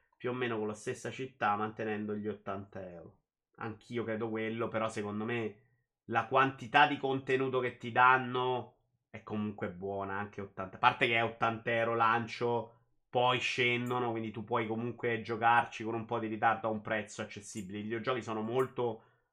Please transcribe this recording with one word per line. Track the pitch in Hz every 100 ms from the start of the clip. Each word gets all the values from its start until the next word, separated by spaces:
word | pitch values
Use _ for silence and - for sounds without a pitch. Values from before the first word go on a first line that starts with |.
| _ _
più | 123
o |
meno | 123 120 113
con | 107
la |
stessa | 104 - 123 123
città, | 117 131 - 107 104
mantenendo | 110 110 110 104 104
gli | 104 104
ottanta | 101 - 98 104 104 92
euro. | 87 - - _ _ _ -
Anch'io | 113 110 - 117
credo | 110 107 113
quello, | 110 110 113 113
però | 110 110
secondo | 110 104 104
me | 113 120 107 - _ _ _ _ -
la | 113 -
quantità | 131 135 135 120 147 147
di | 143
contenuto | 135 135 135 131 135 127
che | 123 -
ti | 120
danno | 120 127 127 123 127 127 127 120 _ _ _ _
è | -
comunque | - 107 104 104 104
buona, | 87 98 98 98 98
anche | 104 -
ottanta. | 98 - 95 -
A |
parte | 123 123 127
che | 117
è |
ottanta | 113 - 117 113 120
euro | 117 113
lancio, | 117 113 117 113 - 120 120 110 - _ _ _
poi | 127 123 127
scendono, | - - 120 120 123 123 123
quindi | 113 110
tu | 113
puoi | 107 117 110
comunque | 113 120 117 120 110
giocarci | 107 110 117 120 123 -
con | 110
un | 113
po' | 110 117
di | 110
ritardo | 110 117 113 113
a |
un | 110
prezzo | 107 110 104 -
accessibile. | 104 104 - 110 92 104
I |
videogiochi | 107 117 120 127
sono | 113 110
molto | 110 127 127 - 120 110 _ _ _